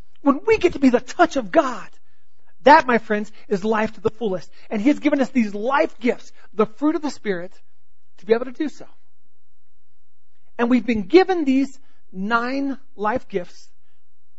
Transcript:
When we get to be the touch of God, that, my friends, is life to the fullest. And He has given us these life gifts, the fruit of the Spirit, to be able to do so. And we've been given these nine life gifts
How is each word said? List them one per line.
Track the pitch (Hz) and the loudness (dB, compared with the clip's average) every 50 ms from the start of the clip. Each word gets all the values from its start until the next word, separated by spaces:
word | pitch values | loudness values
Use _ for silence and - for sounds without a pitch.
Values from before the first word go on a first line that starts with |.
| - - - - | -8 -8 -6 0
When | - 277 262 294 - | 2 2 2 4 4
we | 427 440 - | 2 2 4
get | - 339 - | 4 2 2
to | 285 | 4
be | 277 262 | 4 6
the | 233 233 | 6 4
touch | - - - - 349 320 - | 0 0 2 2 2 4 2
of | 277 226 180 | -2 -2 2
God, | - 320 294 262 240 196 - - - - - - - - - - - - - - - - - | 4 4 4 4 0 -6 -8 -10 -10 -10 -10 -10 -10 -10 -10 -10 -10 -10 -10 -10 -4 4 8
that, | 254 294 320 302 | 8 10 8 8
my | 254 240 220 | 6 2 2
friends, | - - 214 208 214 - - - - - | 2 0 -2 -2 -2 -4 -8 -8 -4 -2
is | 208 185 180 | -2 0 2
life | 220 226 214 220 214 - | 2 2 2 2 0 -2
to | - | -2
the | 185 220 | -2 -2
fullest. | - - 240 208 185 170 - - - - - - | -2 0 -2 -2 -2 -2 -4 -6 -10 -8 -6 -4
And | 240 214 | -2 2
He | 202 269 | 4 4
has | 294 - | 4 4
given | - 294 294 285 | 2 2 2 2
us | 262 - | 2 2
these | - 262 226 208 190 | 2 2 2 2 0
life | 208 208 254 269 294 330 320 - - | -2 0 2 4 4 2 2 0 0
gifts, | - 247 196 - - - - - - - | 0 0 0 0 -2 -8 -8 -8 -8 -6
the | - 185 214 | 0 0 0
fruit | 214 - - 277 302 311 | 0 0 0 2 2 2
of | 339 | 2
the | 311 277 | -2 -2
Spirit, | - - - 214 190 170 175 185 - - - - - - - - - - - - - - | -4 -4 -4 -2 -2 -2 -4 -8 -8 -10 -10 -10 -10 -10 -10 -10 -10 -10 -10 -10 -10 -6
to | - | 0
be | 180 220 | 2 2
able | 233 247 | 2 2
to | 262 | -4
do | 247 - 320 285 | -4 -4 -4 -4
so. | - - 127 - - - - - - - - - - - - - - - - - - - - - - - - - - - - - - - - - - - | -4 -6 -10 -10 -10 -10 -10 -10 -10 -10 -10 -10 -10 -10 -8 -10 -10 -10 -10 -10 -10 -10 -10 -10 -10 -10 -10 -10 -10 -10 -8 -10 -10 -10 -10 -8 -2 0
And | 240 233 | 2 4
we've | 254 247 - | 4 2 4
been | - 233 214 190 | 2 0 0 2
given | 180 - 359 370 349 381 349 302 | 6 6 6 8 6 4 2 2
these | 262 262 269 277 269 - - - - - - - - | 2 4 2 2 0 -2 -8 -10 -10 -10 -10 -10 -8
nine | - 185 190 208 233 233 233 247 269 277 277 277 262 - - - - | -6 -6 -2 0 0 0 0 0 -2 -2 -2 -2 -4 -4 -6 -10 -6
life | - 202 214 226 262 - | -2 -2 0 0 0 -2
gifts | - - 185 175 - - - - - - - - - - - - - - - - - - | -2 -4 -4 -4 -4 -10 -10 -10 -10 -10 -10 -10 -10 -10 -8 -8 -10 -10 -10 -10 -10 -8